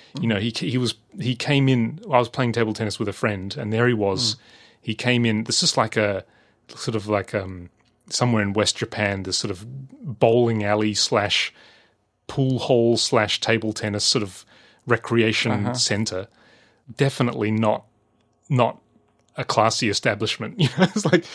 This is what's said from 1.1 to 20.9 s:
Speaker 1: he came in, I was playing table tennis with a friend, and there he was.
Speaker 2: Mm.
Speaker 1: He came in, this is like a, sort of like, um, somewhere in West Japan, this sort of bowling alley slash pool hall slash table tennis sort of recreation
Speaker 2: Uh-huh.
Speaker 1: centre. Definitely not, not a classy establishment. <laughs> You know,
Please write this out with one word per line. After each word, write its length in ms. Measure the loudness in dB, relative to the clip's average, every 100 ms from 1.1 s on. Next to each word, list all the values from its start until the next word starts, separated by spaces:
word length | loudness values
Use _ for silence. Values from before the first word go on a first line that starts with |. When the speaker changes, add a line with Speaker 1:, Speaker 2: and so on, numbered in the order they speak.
| -8
Speaker 1:
he 160 | -6
came 340 | -4 0 2 4
in, 320 | 4 2 -4 0
I 80 | 2
was 100 | 2
playing 240 | 0 -2
table 200 | 0 0
tennis 260 | -2 -4 -4
with 100 | -6
a 40 |
friend, 420 | -2 -2 -2 -6 -8
and 160 | -4
there 140 | 0 2
he 60 |
was. 400 | 2 0 0 -2
Speaker 2:
Mm. 40 | -4 -10 -20 -20 _
Speaker 1:
He 140 | -10
came 320 | -4 0 2 2
in, 180 | 0
this 180 | -2 -2
is 140 | 0 0
like 200 | 0 2
a, 280 | 0 0 -6 _ _ _ -20
sort 260 | -12 -6
of 140 | -4 -2
like, 260 | -2 -2
um, 360 | -4 -6 -10 -16 _ _ _ -8
somewhere 320 | -2 2 2
in 100 | 2
West 240 | 0 0 -2
Japan, 480 | -6 -2 -2 -2
this 140 | -4 -4
sort 120 | -4
of 160 | -8 -12 -14 -16 -16 -14 2
bowling 440 | 4 4 4 0
alley 300 | 0 0 0
slash 580 | -2 0 0 0 0 -2 -8 -20 -20 _ _ _ _ -8
pool 320 | -2 0 0
hall 380 | 2 4 4 4
slash 440 | 2 2 2 0
table 320 | 0 0 0
tennis 320 | -4 -4 -2
sort 180 | 0 0
of 220 | -2 -8 -20 -20 -20 _ -2
recreation 680 | -2 2 2 2 2 0
Speaker 2:
Uh-huh. 220 | 0 -2
Speaker 1:
centre. 540 | -2 0 0 -2 -6 -8 _ _ _ _ _ -10 -2
Definitely 540 | 0 2 0 0 0
not, 340 | 2 2 0 -4 _ _ _ _ _ -2
not 320 | 2 2 0 _ _ _ _ _ -8
a 80 |
classy 440 | -2 2 2 2 0
establishment. 640 | 0 0 0 -2 -4 -6
<laughs> 40 | 0
You 100 | 0 4
know, 60 | 2